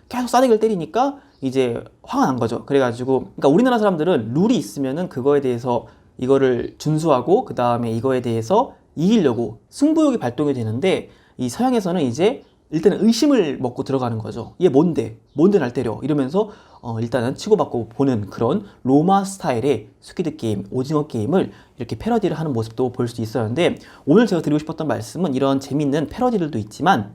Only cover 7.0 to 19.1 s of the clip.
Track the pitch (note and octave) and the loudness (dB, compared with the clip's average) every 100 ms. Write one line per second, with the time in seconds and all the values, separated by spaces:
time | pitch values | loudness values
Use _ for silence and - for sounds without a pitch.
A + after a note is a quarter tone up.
7 | D#3+ B2+ A#2+ G#3+ - B2+ B2 A#2 A#2 A2+ | 2 2 2 0 0 -2 0 0 -2 -2
8 | C3 B2+ B2 A2+ A2+ G3+ - - _ - | -2 -2 -2 -4 0 0 0 -8 _ -2
9 | F3 A3+ C#3+ A2+ - - _ - D4 D#4+ | 2 4 4 0 -4 -8 _ 0 2 4
10 | D4+ A#3+ B2 C#3 D3 B2+ A2 A#2+ F#3 C3+ | 2 0 -4 -2 -2 -2 -4 -2 0 -2
11 | - - _ - B2 B2 B3+ A#3+ F#3 F3+ | -4 -18 _ -6 -6 -2 0 0 0 0
12 | C3 A#2 G3+ C4+ - _ _ D3+ G3+ D3 | -2 2 0 0 -10 _ _ 2 2 4
13 | G#3 A#3 D4+ C4 D#3+ B2 B2+ B2 B2+ C3 | 2 4 4 4 2 -2 -4 -4 -4 -2
14 | B2 A2+ A2+ A2+ A2+ - F3 C3 F3 C#3+ | -2 -4 -8 -10 -12 -2 4 4 4 0
15 | A2+ - _ C#3 F3+ G3+ B2 C3 A#2 G#2+ | -4 -10 _ 2 4 4 0 -2 -4 -4
16 | C3+ D3 C3 F#3 G#3+ - - - A#2+ A2+ | -2 -2 0 -2 -4 -8 -20 -16 -8 -6
17 | A#2 C3 A#2 C#3 G#3 G3+ C#3 A#2+ A2 - | -2 -2 -2 -4 2 2 2 -4 -6 0
18 | C#3 A#2 G2 - A#2 F#3+ - - B2 C#3 | 0 0 -4 -2 -2 -2 -4 -6 2 4
19 | E3+ | 4